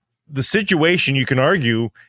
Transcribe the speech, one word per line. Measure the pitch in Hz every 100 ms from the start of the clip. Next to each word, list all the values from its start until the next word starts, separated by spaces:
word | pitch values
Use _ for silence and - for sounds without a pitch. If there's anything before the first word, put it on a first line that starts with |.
| _ _ -
the | 139
situation, | 131 214 202 185 160 175 - 135
you | 127
can | 131
argue, | 135 190 120 113 117 -